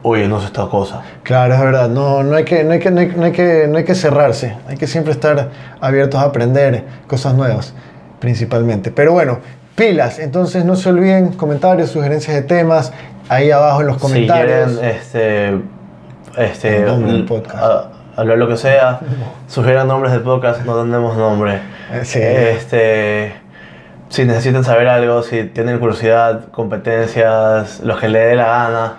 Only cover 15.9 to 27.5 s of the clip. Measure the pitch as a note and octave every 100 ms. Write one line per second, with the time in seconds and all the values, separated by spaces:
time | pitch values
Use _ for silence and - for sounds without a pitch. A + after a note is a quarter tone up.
15.9 | - - - - - A2 - A2 G#2+ G#2
16.9 | A#2+ A2 G#2+ F#2 A2+ - - A2 A2 -
17.9 | - - - A2+ A2+ A#2+ A2+ C3+ C3+ B2+
18.9 | B2+ D#3+ B2+ A2+ - - - A#2+ C3 C3
19.9 | C3 C3 B2 A2+ C3 B2 A#2+ A#2+ A#2 A#2
20.9 | A#2+ A#2 A2 A2 G#2 G#2 G2 - - -
21.9 | A#2+ B2+ C3 A2+ B2+ A#2 A2+ - A#2+ A2+
22.9 | A2 G#2 G#2+ G#2 - - - - - -
23.9 | - - - B2 A2+ B2+ C3 B2+ A#2 B2
24.9 | B2 A#2+ A#2+ A2+ A2+ G2+ - A#2 A#2+ A#2
25.9 | G2 A2 A2+ A#2 A2 - - A2 G2+ A#2
26.9 | A2+ A2+ A2+ A2+ A2 A2